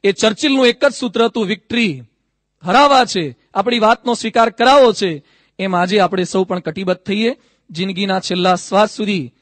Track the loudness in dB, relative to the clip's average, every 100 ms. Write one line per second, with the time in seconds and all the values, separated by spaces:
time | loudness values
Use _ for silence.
0 | -2 0 0 0 0 2 2 2 0 -2
1 | -4 0 0 0 -4 -6 -6 -4 -2 -4
2 | -12 _ _ _ _ _ 0 4 4 4
3 | 2 -2 -6 -10 _ -4 -2 0 2 2
4 | -2 -4 -2 0 0 2 4 6 6 4
5 | -4 -6 -14 _ _ -8 -2 0 0 2
6 | 2 0 -2 -2 -2 -4 -6 -6 -4 -4
7 | -4 -2 -2 -4 _ _ -14 -8 -6 -4
8 | -4 -4 -4 -2 0 0 0 0 0 -2
9 | -4 -4 -6 _